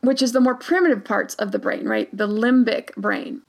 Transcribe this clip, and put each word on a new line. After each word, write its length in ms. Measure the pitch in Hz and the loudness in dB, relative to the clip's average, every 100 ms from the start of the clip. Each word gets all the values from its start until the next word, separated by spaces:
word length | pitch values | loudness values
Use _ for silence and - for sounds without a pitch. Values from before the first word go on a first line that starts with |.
which 200 | 247 269 | 2 2
is 80 | 262 | 2
the 100 | 254 | 4
more 140 | 254 | 2
primitive 480 | 247 - 359 359 220 | 0 0 2 4 2
parts 320 | - 208 - | 0 -4 -4
of 160 | - 208 | -6 -4
the 80 | 190 | -4
brain, 300 | - - 202 | -4 -4 -2
right? 280 | 220 208 202 | -2 -4 -4
The 120 | 208 | -2
limbic 640 | 214 233 254 233 - - | 0 4 4 4 0 -4
brain. 480 | - 202 202 285 - | -6 -4 -4 -6 -14